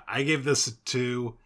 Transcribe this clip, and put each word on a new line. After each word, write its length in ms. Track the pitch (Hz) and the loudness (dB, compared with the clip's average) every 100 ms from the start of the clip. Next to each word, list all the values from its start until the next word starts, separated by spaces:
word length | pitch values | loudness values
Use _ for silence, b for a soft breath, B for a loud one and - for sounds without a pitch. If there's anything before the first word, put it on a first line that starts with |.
| - | -4
I 160 | 117 | -2
gave 200 | 143 156 | 2 2
this 240 | 135 131 - | 2 2 0
a 80 | 110 | -4
two. 540 | - 127 123 123 120 - | -4 0 0 -2 -4 -8